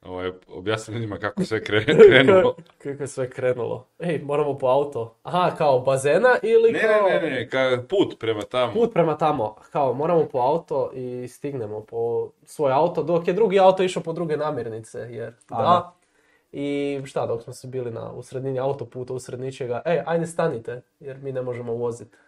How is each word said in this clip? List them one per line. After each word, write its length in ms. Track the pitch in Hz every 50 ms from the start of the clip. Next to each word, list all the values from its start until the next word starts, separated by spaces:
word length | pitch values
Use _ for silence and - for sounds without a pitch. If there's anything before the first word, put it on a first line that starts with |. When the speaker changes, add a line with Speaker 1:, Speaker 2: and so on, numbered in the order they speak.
Speaker 1:
Ovaj, 300 | _ 92 90 92 90 92 92 - _ _
objasni 440 | - - 90 98 110 113 - - 107
ljudima 240 | 120 117 107 101 90
kako 260 | 107 104 - - 185
sve 160 | - 110 107
kre-, 260 | - - 101 107 113 131 156 160
Speaker 2:
<laughs> 100 | 453 403
Speaker 1:
krenulo. 480 | - 131 135 135 190 185 180 165 165 - 170 _ _ _
Speaker 2:
Kako 260 | - 143 139 143 143
je 40 | 127
sve 220 | - - 131 127
krenulo? 580 | - - 127 127 127 127 117 113 113 117 113 _ _ _
Ej, 200 | - 170 165 139
moramo 380 | 143 139 143 147 151 143 135 135
po 100 | 135 127
auto. 480 | 127 139 147 143 - 120 113 110 _ _ _
Aha, 280 | - 143 180 185 170
kao 280 | 170 - 165 143 135 123
bazena 500 | 123 135 135 131 120 143 147 185 226 254 - -
ili 300 | - 220 226 226 226 226
Speaker 1:
Ne, 80 | - 160
Speaker 2:
kao 280 | 208 220 214 214 208 190
Speaker 1:
ne, 120 | 165 147
ne, 80 | 165 156
ne, 200 | 135 123 113 -
ka-, 340 | - 135 131 131 127 123 120
put 360 | - 190 202 165 117 - -
prema 220 | - 110 113 104
tamo. 320 | 101 - - 127 127 120 101
Speaker 2:
Put 200 | 214 240 233 -
prema 240 | 165 170 160 151 147
tamo. 380 | 170 156 147 139 113 107 - - - -
Kao, 220 | _ 160 147 131 120
moramo 320 | 131 147 165 175 165 147
po 120 | - - 135
auto 520 | 120 127 147 165 165 _ 160 139 127 110 -
i 340 | 131 127 123 123 123 123 120
stignemo 540 | - - - 147 139 131 113 104 107 107
po 480 | 107 - - 117 117 117 117 117 117 110 _ _ _
svoj 280 | _ - - 151 135
auto, 320 | 131 139 156 175 170 170 147
dok 240 | 143 175 170 170 180
je 60 | 180
drugi 260 | 185 226 208 180 196
auto 240 | 190 190 185 190 190
išao 200 | 180 - 185 170
po 100 | 165 160
druge 240 | - 175 156 151 147
namirnice, 640 | 147 151 151 127 113 117 110 110 110 - - 120
jer 320 | 117 120 120 117 117 117 120 _ _ _
Speaker 3:
A, 80 | - 113
Speaker 2:
da. 60 | 117
Speaker 3:
da. 300 | 160 180 180 170 - - _ _ _ _ _ _ _ _ _ _ _
Speaker 2:
I 480 | - 147 143 143 143 143 143 143 143 139 135
šta, 200 | 135 - 156 127 -
dok 160 | 123 117 -
smo 100 | - 123
se 140 | - - 127
bili 240 | 123 131 123 120
na, 200 | 117 113 110 113
u 120 | 117 123 123
sredini 360 | - 135 131 131 135 135 127
autoputa, 540 | 127 135 139 139 120 113 - 127 123 123 131
usred 260 | 127 - - - 120
ničega, 420 | 131 135 131 - 139 120 120 117 -
„Ej, 160 | 160 175 151 -
ajde 200 | 156 165 170 165 160
stanite, 540 | - - 170 165 147 113 113 - 123 123 - _ _ _
jer 180 | - 139 131 135
mi 140 | 135 139
ne 100 | 131 127
možemo 320 | 127 127 123 117 120 120 117
vozit.” 440 | 113 120 120 117 113 110 104 _ _ _